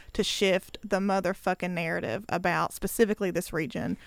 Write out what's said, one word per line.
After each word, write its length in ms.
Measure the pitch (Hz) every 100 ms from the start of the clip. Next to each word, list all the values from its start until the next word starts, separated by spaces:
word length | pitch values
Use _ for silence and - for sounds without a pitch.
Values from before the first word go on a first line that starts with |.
| -
to 100 | -
shift 560 | 196 - 196 185 - -
the 140 | 202 190
motherfucking 720 | 202 196 175 196 - 185 180
narrative 540 | 175 165 170 - 113 214
about 440 | 175 185 160 -
specifically 580 | - 196 - 220 214 196
this 220 | 170 -
region, 440 | 165 143 - 110 190